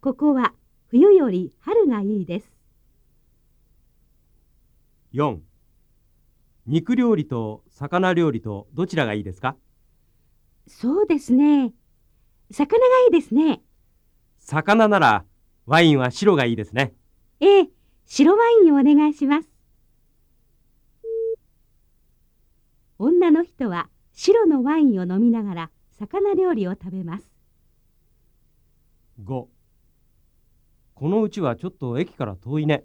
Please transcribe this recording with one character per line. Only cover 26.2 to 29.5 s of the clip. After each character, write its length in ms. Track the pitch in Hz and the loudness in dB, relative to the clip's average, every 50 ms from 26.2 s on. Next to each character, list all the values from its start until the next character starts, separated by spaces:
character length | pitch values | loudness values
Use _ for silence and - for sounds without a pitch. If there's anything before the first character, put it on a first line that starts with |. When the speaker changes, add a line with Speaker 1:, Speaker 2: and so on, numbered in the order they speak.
| 392 403 | -2 -2
Speaker 1:
料 220 | 403 339 381 359 339 | -2 0 -2 -2 -2
理 140 | 226 196 180 | -2 -4 -6
を 40 | |
食 180 | 180 - - 190 | -8 -10 -12 -14
べ 140 | 180 190 180 | -12 -12 -12
ま 140 | 165 165 208 | -12 -12 -14
す。 120 | - _ _ _ _ _ _ _ _ _ _ _ _ _ _ _ _ _ _ _ _ _ _ _ _ _ _ _ _ _ _ _ _ _ _ _ _ _ _ 117 | -16 _ _ _ _ _ _ _ _ _ _ _ _ _ _ _ _ _ _ _ _ _ _ _ _ _ _ _ _ _ _ _ _ _ _ _ _ _ _ -20
Speaker 2:
五。 280 | 101 92 131 127 123 _ | -14 -10 -10 -10 -10 _